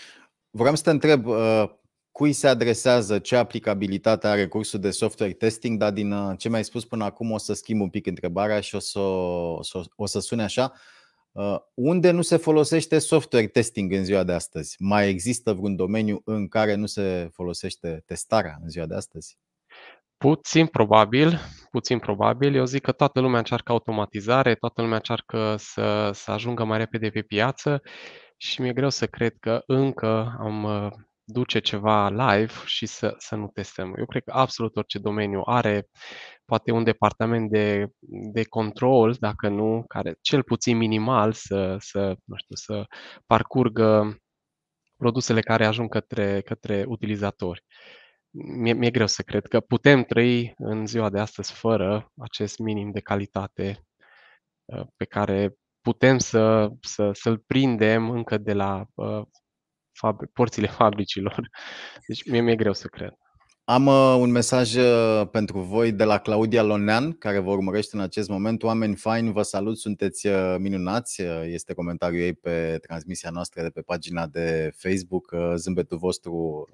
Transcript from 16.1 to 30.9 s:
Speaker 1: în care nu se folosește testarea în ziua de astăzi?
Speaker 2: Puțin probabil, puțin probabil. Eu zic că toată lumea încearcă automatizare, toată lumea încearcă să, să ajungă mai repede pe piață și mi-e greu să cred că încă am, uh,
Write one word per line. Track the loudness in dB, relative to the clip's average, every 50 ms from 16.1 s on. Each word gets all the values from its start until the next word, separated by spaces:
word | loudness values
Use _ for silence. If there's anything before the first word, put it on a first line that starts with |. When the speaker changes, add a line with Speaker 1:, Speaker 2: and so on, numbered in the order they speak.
| -2 -2 -4
Speaker 1:
în | -4 -4 -2 -2
care | -2 0 2 2 2 2
nu | 0 -2
se | -4 -4 -4 -2 -2 -2 -4 -6 -8
folosește | -10 -8 -8 -8 -8 -6 -8 -10 -10 -8 -8 -8 -8 -8 -10
testarea | -12 -12 -10 -4 0 0 0 0 0 -6 -12
în | -14 -12
ziua | -8 -8 -8
de | -6 -6
astăzi? | -8 -10 -10 -14 -18 -18 -18 -20 _ _ _ _ _ _ _ -20 -20 -20 -20 -20 _ _ _ _
Speaker 2:
Puțin | 0 2 2 2 2 0 2 4 4 4
probabil, | 4 4 2 4 6 8 6 6 6 4 4 4 4 2 0 -4 -10 -18 -20 -14 _
puțin | -6 -6 -2 -2 -2 -2
probabil. | -2 -2 -2 2 2 2 2 2 0 2 2
Eu | 2 0
zic | 0 -2 -4
că | -2 -2
toată | 0 2 2 2 2 2
lumea | 0 2 2
încearcă | 0 0 -2 -4 -4 -2 0
automatizare, | -2 -2 -2 -2 -2 -2 -2 -4 -6 -6 -2 0 2 2 4 2 2
toată | 0 -2 -6 -4 -2
lumea | -2 0 -2
încearcă | -2 -2 -4 -6 -6 -6 -6 -4 -2 -2 -2 -2
să, | -4 -6 -10 -6 -2 0 0 0 0 0 -2 -4
să | -6 -8 -6
ajungă | -6 -6 -4 -6 -4 -4 -2
mai | -2 0
repede | -2 -2 -4 -4 -6 -6 -4
pe | -4 -6
piață | -6 -4 -2 0 0 0 -2 -2 -2 -2 -2 -2 -4 -10 -20 -20 -20 -20 -20 -20 -20 _ _
și | -14 -10 -10 -6 -4
mi-e | -4 -4 -2
greu | 0 -2 -2
să | -2 -2 -4
cred | -4 -4 -2 -2 -2 -2 _
că | -4 -2 -2 -2 0
încă | 0 2 2 2 0 0 -2 0 0 0 0 0 -4 -6 -6
am, | -6 -6 -4 -4 -4
uh, | -2 -2 -4 -4 -6